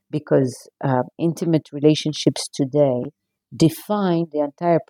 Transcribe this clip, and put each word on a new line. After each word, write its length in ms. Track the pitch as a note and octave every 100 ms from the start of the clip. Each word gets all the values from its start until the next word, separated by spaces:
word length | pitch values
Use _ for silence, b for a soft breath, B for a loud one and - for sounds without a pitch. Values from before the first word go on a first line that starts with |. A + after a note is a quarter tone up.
| _
because, 580 | D3 - C#3+ B2+ - - -
uh, 220 | C#3 B2+ - -
intimate 500 | E3 D#3+ E3+ D#3+ -
relationships 760 | D3 D3+ D3+ D#3 D3 D3 - -
today 500 | - C3+ D3 C#3 B2 C3 - _ _ _
define 720 | A2+ D#3+ - - G#3 F#3+ E3+ E3
the 80 | D3
entire 400 | C#3+ - F3 E3